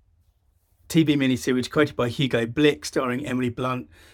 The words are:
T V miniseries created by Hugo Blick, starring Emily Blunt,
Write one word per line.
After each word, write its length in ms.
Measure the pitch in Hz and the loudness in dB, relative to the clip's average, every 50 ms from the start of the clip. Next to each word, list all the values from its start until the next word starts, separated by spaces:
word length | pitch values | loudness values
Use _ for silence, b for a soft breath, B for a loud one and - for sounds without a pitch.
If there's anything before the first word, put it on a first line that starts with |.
| _ _ _ _ _ _ _ _ _ _ _ _ _ _ _ _ _ - | _ _ _ _ _ _ _ _ _ _ _ _ _ _ _ _ _ 0
T 140 | - 165 160 | 2 4 4
V 120 | 147 147 | 4 4
miniseries 540 | 143 135 131 127 117 - 139 127 127 123 - | 2 2 2 0 0 0 0 0 0 -2 0
created 260 | - 156 151 147 - | 0 2 0 2 0
by 140 | - 120 120 | -2 -2 -2
Hugo 340 | 123 - 143 127 135 120 117 | 0 -2 -2 0 0 0 -2
Blick, 400 | 117 117 - 147 147 143 147 - | -2 0 2 2 2 2 0 -4
starring 400 | - - 151 135 123 123 123 - | -6 -4 -2 -2 -2 -2 -4 -4
Emily 240 | 131 127 123 127 123 | -4 -4 -2 -2 -2
Blunt, 400 | 117 - 127 127 127 127 123 b b b b b | -4 -4 -4 -4 -4 -6 -8 b b b b b